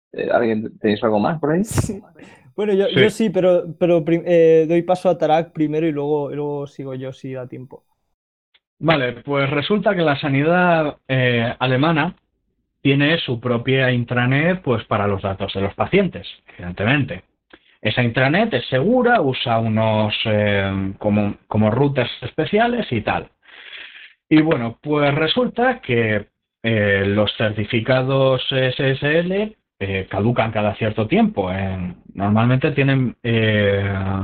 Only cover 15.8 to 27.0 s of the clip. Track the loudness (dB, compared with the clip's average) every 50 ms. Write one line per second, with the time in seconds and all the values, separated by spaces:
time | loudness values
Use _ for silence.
15.8 | -2 0 2 2 2 0 -2 -8 -14 -16 -20 -20 _ -20 -20 -14 -12 -10 -6 -2
16.8 | 0 0 2 0 0 -4 -6 -12 -16 _ _ _ _ _ -20 -20 _ _ _ _
17.8 | -4 -2 0 0 0 0 0 0 2 2 2 2 0 0 -2 -4 -2 -2 -2 0
18.8 | 2 2 2 2 4 4 2 2 2 0 -2 -2 -2 0 0 0 0 0 0 2
19.8 | 2 2 2 0 0 0 -2 -2 -2 0 0 2 2 2 2 0 0 -2 -2 -4
20.8 | -4 -6 -6 -4 -2 0 2 2 0 -2 -4 -8 _ -4 0 2 2 2 2 2
21.8 | 2 0 0 -2 -2 -4 -6 -10 -12 -8 -6 -6 -4 0 0 2 2 2 0 -2
22.8 | -4 -4 -4 -4 -2 -2 -4 -4 -6 -10 _ _ _ -20 -20 -20 -20 -20 -20 -20
23.8 | -20 -20 -20 -20 -20 -20 _ _ _ 2 4 4 4 4 2 0 -2 -4 -8 -8
24.8 | -6 -4 0 0 2 2 2 0 0 0 0 0 -2 -2 -2 -2 -2 -2 -2 -4
25.8 | -4 -2 0 0 2 0 0 -2 -4 -8 _ _ _ _ _ _ -4 -2 0 2
26.8 | 2 2 2 2